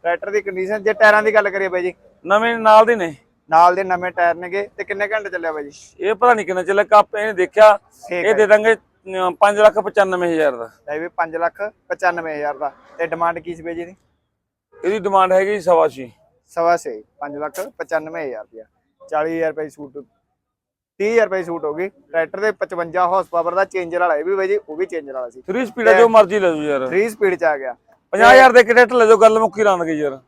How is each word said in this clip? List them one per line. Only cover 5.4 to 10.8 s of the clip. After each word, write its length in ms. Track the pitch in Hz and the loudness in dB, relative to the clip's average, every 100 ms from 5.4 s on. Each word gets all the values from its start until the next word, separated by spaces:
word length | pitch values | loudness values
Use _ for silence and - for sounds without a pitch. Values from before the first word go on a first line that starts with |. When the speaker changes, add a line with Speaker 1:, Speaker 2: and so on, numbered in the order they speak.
| 165 | -8
Speaker 1:
ਬਾਈ 120 | 156 | -8
ਜੀ? 60 | 143 139 - _ | -12 -18 -20 _
Speaker 2:
ਇਹ 140 | 190 | -6
ਪਤਾ 200 | 208 240 | 0 2
ਨਹੀਂ 120 | 226 185 | 2 -2
ਕਿੰਨਾ 160 | 185 | -6
ਚੱਲਿਆ, 220 | 185 196 | -2 -2
ਕੱਪ 320 | 208 208 202 214 | 4 4 2 -4
ਇਹਨੇ 160 | 214 | -6
ਦੇਖਿਆ। 460 | 190 180 - 214 202 _ _ - | -4 -2 6 6 6 _ _ -10
Speaker 1:
ਠੀਕ 160 | 180 | -4
Speaker 2:
ਇਹ 40 | 185 | 0
Speaker 1:
ਹੈ। 40 | |
Speaker 2:
ਦੇ 140 | 220 208 | 2 4
ਦਾਂਗੇ, 280 | 208 214 | 4 4
ਅਮ, 600 | 220 _ _ 190 185 180 | -2 _ _ -12 -4 -4
ਪੰਜ 240 | - 202 208 | 0 0 4
ਲੱਖ 200 | 214 208 | 4 4
ਪਚਾਨਵੇਂ 560 | 202 - 190 180 175 | -4 -2 -2 -2 -2
ਹਜ਼ਾਰ 220 | 160 151 123 | 0 -2 -4
ਦਾ। 80 | |
Speaker 1:
ਲੈ 340 | 113 _ | -14 _